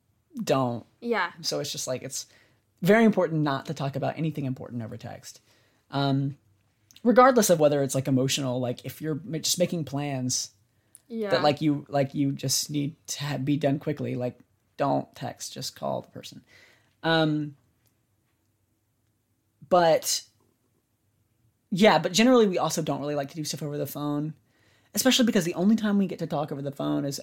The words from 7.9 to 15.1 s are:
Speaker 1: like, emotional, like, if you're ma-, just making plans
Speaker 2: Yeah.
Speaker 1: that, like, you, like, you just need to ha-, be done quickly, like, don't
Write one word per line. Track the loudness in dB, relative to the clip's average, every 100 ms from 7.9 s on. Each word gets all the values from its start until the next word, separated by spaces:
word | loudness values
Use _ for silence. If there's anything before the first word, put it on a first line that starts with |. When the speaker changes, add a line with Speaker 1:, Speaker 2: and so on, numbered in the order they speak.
Speaker 1:
like, | -2 2
emotional, | 2 2 0 -2 -4
like, | -4 -6
if | -10 -10
you're | -6 -6
ma-, | -6 -6
just | -4 0
making | 0 -2
plans | -6 -6 -4 -4 -4 -4 -6 _ _ _ _ -20 _
Speaker 2:
Yeah. | -8 -2
Speaker 1:
that, | 2
like, | 2 2
you, | 0 -2 -2
like, | -2 -2
you | -2 -2
just | -2 -2 -2 -2
need | -4 -6 -8 -12
to | -10
ha-, | -6 -4
be | -2 0
done | 0 0
quickly, | -2 -6 -6 -4
like, | -6 -8 _ _ _ -4
don't | -2 -2 -4